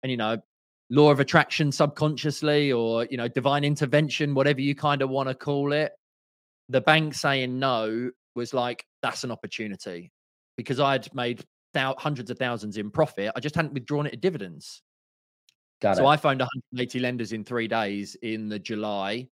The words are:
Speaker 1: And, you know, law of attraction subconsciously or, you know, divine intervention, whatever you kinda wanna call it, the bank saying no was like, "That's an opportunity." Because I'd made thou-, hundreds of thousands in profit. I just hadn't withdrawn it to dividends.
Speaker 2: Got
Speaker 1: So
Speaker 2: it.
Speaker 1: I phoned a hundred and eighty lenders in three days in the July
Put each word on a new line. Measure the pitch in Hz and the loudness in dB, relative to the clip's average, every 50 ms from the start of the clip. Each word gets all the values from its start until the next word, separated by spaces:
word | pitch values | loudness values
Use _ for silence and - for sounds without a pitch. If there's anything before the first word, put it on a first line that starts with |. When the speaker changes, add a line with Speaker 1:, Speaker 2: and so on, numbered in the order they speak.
| - | -4
Speaker 1:
And, | 131 131 | -4 -2
you | 117 | 0
know, | 110 107 113 113 - _ _ _ _ _ _ _ _ _ | 0 -2 -2 -4 -6 _ _ _ _ _ _ _ _ _
law | 123 139 147 151 | 6 8 8 8
of | 147 135 | 8 6
attraction | 143 - - 165 147 - - - 160 143 131 | 4 6 6 4 6 6 2 0 0 0 4
subconsciously | - 156 143 147 - 156 156 156 127 - 156 143 - - 151 147 147 147 143 131 | 2 2 2 2 0 0 0 0 0 -4 -4 -4 -2 0 2 4 4 4 4 2
or, | 117 117 113 113 113 117 | 2 2 2 2 0 0
you | - 135 | -2 -4
know, | 123 117 120 | -4 -4 -2
divine | 117 135 123 139 135 143 143 | -2 0 2 2 2 2 2
intervention, | 143 151 - 151 131 135 147 156 147 - - 156 143 143 | 2 0 0 0 2 4 4 4 2 0 -2 -2 0 2
whatever | 135 135 143 147 131 | 2 4 2 2 2
you | 135 143 135 | 0 -2 -2
kinda | 139 - 151 143 139 135 135 | 0 0 0 0 2 0 -2
wanna | 131 135 135 131 131 | 0 -2 -2 -2 -4
call | 131 - - 143 139 143 143 143 | -6 -4 -2 0 0 0 0 0
it, | 147 151 - - - _ _ _ _ _ _ _ _ _ _ _ _ _ _ | 0 0 -2 -4 -10 _ _ _ _ _ _ _ _ _ _ _ _ _ _
the | 127 131 - | 0 2 6
bank | - 156 160 160 151 135 | 6 6 6 6 2 -4
saying | - - 147 139 135 131 127 127 127 | -2 0 0 0 2 0 -2 -2 0
no | 135 135 127 117 110 107 110 113 123 127 - _ _ _ _ | 0 2 2 2 0 0 -2 -2 -4 -6 -8 _ _ _ _
was | 120 120 117 - | -8 -8 -4 -2
like, | 131 120 123 123 - - _ _ _ - | -2 -2 -2 -4 -8 -12 _ _ _ -6
"That's | 120 110 - - | -6 -4 -4 -8
an | 127 113 | -8 -8
opportunity." | - - - - - 113 107 98 92 - 101 90 87 87 87 _ _ _ _ _ _ _ _ _ | -8 -10 -12 -10 -8 -8 -8 -8 -10 -10 -12 -12 -12 -14 -16 _ _ _ _ _ _ _ _ _
Because | - 117 - 135 123 | -14 -6 -6 -2 0
I'd | 143 139 139 131 131 - - | 2 2 2 0 -2 -6 -8
made | 131 123 120 120 110 - _ _ _ _ _ _ | -6 -4 -4 -4 -6 -10 _ _ _ _ _ _
thou-, | 147 131 131 135 - | -2 -2 -2 -2 -2
hundreds | - 151 151 120 123 101 | -4 -4 -4 -4 -6 -8
of | 123 - | -6 -4
thousands | 127 123 120 113 104 107 98 110 | -4 -4 -4 -4 -6 -8 -6 -6
in | 104 104 101 | -6 -4 2
profit. | - 156 147 - - 98 107 - | 2 0 2 2 -4 -4 -4 -4
I | 123 | -4
just | 113 151 151 | -6 -4 -2
hadn't | 170 160 147 - | -2 -2 -2 -4
withdrawn | 139 117 - 147 147 147 | -8 -6 -4 -4 -2 -2
it | 147 - | -4 -6
to | 113 | -2
dividends. | 104 190 185 139 101 92 85 - - - - - _ _ _ _ _ _ _ _ _ _ _ _ _ _ _ _ _ _ _ _ - | -2 -2 -2 -2 -10 -10 -12 -16 -16 -18 -18 -20 _ _ _ _ _ _ _ _ _ _ _ _ _ _ _ _ _ _ _ _ 0
Speaker 2:
Got | 104 98 92 | 2 2 4
Speaker 1:
So | - | 6
Speaker 2:
it. | |
Speaker 1:
I | 135 151 | 6 4
phoned | 151 - 151 135 131 131 | 4 4 0 0 0 -2
a | |
hundred | 120 - 135 - _ - | -4 -4 -10 -12 _ -6
and | 127 | -6
eighty | 127 123 - 127 | -6 -4 -4 -2
lenders | 127 123 123 120 117 101 110 | -2 -2 -2 -4 -6 -6 -6
in | 110 104 | -8 -8
three | - 123 120 113 110 | -6 -4 -4 -2 0
days | 117 113 110 101 101 101 101 98 - | 0 0 0 0 -2 -4 -6 -8 -10
in | - - 113 110 110 110 107 | -10 -8 -6 -6 -6 -6 -6
the | 107 104 | -8 -8
July | 92 - 113 107 107 107 104 101 95 98 107 120 127 127 _ | -6 -6 -6 -6 -4 -4 -4 -4 -4 -4 -4 -6 -8 -12 _